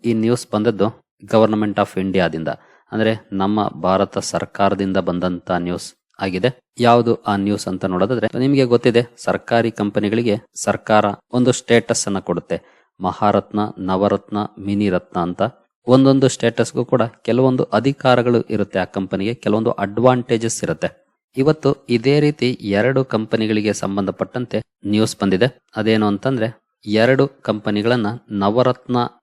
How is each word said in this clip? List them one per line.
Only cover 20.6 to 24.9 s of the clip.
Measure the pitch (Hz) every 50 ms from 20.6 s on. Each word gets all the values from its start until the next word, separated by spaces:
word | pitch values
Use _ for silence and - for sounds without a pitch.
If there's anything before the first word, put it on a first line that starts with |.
| -
ಇರುತ್ತೆ. | 87 82 - 87 82 - _ _ _ _ _ _ _ _
ಇವತ್ತು | 127 135 151 151 151 - 139 - - _ -
ಇದೇ | 120 113 113 135 143 151
ರೀತಿ | 151 147 151 - 131 127 127 -
ಎರಡು | 117 104 98 101 113 127 131 135 131
ಕಂಪನಿಗಳಿಗೆ | - - 110 110 110 - 110 110 107 110 107 104 104 101
ಸಂಬಂಧಪಟ್ಟಂತೆ | - - 98 98 101 98 95 92 - 95 - - 123 123 - - 104 - - _ _ -
ನ್ಯೂಸ್ | 101